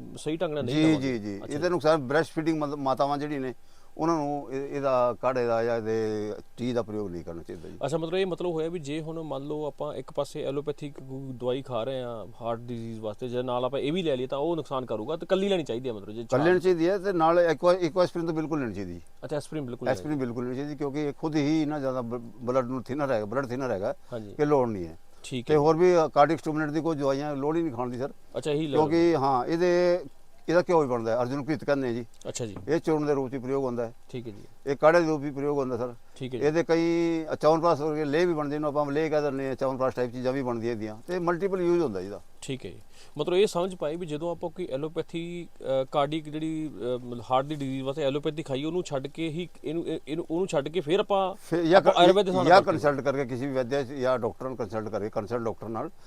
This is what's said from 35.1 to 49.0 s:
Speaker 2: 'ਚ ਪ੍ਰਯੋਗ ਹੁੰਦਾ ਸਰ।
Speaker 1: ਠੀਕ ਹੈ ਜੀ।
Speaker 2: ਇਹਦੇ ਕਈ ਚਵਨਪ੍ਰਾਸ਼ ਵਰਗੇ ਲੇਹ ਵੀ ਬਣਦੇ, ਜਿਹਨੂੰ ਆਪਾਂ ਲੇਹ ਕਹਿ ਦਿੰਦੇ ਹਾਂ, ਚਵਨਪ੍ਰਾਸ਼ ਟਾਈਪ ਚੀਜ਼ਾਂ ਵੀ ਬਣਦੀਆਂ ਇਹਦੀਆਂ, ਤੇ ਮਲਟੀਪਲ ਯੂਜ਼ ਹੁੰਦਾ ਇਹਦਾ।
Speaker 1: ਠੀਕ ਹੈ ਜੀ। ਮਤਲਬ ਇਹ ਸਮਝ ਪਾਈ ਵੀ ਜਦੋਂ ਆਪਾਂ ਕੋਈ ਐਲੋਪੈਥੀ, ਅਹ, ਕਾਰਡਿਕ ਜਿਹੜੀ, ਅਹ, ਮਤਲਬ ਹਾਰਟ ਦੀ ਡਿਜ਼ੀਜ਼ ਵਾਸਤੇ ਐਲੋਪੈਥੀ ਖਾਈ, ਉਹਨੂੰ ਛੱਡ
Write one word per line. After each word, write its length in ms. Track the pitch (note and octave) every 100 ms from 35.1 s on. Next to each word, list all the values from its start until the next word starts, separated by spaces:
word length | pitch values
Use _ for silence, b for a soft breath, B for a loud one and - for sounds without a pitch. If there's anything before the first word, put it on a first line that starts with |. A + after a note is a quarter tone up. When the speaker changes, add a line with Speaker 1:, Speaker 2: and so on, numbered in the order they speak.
| D#3 C#3+
Speaker 2:
'ਚ 80 |
ਪ੍ਰਯੋਗ 240 | C#3 D3 C#3+
ਹੁੰਦਾ 200 | B2+ A#2+
ਸਰ। 180 | B2 A#2 - -
Speaker 1:
ਠੀਕ 200 | B2+ B2
ਹੈ 40 |
ਜੀ। 60 | C#3+
Speaker 2:
ਇਹਦੇ 180 | D#3+
ਕਈ 640 | E3 E3 E3+ E3+ E3+ E3 D#3 -
ਚਵਨਪ੍ਰਾਸ਼ 400 | D3+ D#3+ E3+ C#3+
ਵਰਗੇ 240 | D#3 D3+ D3
ਲੇਹ 220 | D3 F3+
ਵੀ 60 |
ਬਣਦੇ, 180 | D#3 D3
ਜਿਹਨੂੰ 180 | D3+ D3+
ਆਪਾਂ 220 | C#3+ D3
ਲੇਹ 180 | C#3+ D#3+
ਕਹਿ 120 | D3+
ਦਿੰਦੇ 260 | D3 C3+ C3+
ਹਾਂ, 80 | B2+
ਚਵਨਪ੍ਰਾਸ਼ 400 | C3+ C3 C3 A#2+
ਟਾਈਪ 160 | B2
ਚੀਜ਼ਾਂ 220 | B2 B2+
ਵੀ 80 | C3+
ਬਣਦੀਆਂ 300 | B2 A#2 A#2
ਇਹਦੀਆਂ, 260 | A2+ G#2+ A2+ -
ਤੇ 120 | F3+
ਮਲਟੀਪਲ 420 | E3+ E3+ G3 F#3+
ਯੂਜ਼ 200 | F3 F3
ਹੁੰਦਾ 180 | D3 F#2+
ਇਹਦਾ। 220 | F#2+ F#2+ - -
Speaker 1:
ਠੀਕ 240 | - C3 F#2+
ਹੈ 60 |
ਜੀ। 100 | A2 - B B -
ਮਤਲਬ 160 | D#3
ਇਹ 140 | F3+ G#3
ਸਮਝ 280 | F3 F#3+ F3+
ਪਾਈ 200 | D3+ E3+
ਵੀ 100 | F3
ਜਦੋਂ 260 | D3 E3+
ਆਪਾਂ 180 | E3 F3
ਕੋਈ 180 | F3 F3+
ਐਲੋਪੈਥੀ, 800 | C3 D3+ D#3+ D3+ E3+ E3+ F3 E3 -
ਅਹ, 40 | - C3+ C3
ਕਾਰਡਿਕ 380 | D3+ C#3+ D#3+ D3+
ਜਿਹੜੀ, 420 | D3+ D#3+ D#3 D#3
ਅਹ, 320 | - A#2+ B2 B2
ਮਤਲਬ 180 | A#2+ A2
ਹਾਰਟ 140 | C3 C#3+
ਦੀ 100 | D3+
ਡਿਜ਼ੀਜ਼ 280 | C3+ C3+
ਵਾਸਤੇ 200 | C3 C#3
ਐਲੋਪੈਥੀ 400 | C#3 C#3+ D#3 D#3
ਖਾਈ, 200 | D3+ C3+
ਉਹਨੂੰ 200 | D#3 F3
ਛੱਡ 240 | F3 C#3+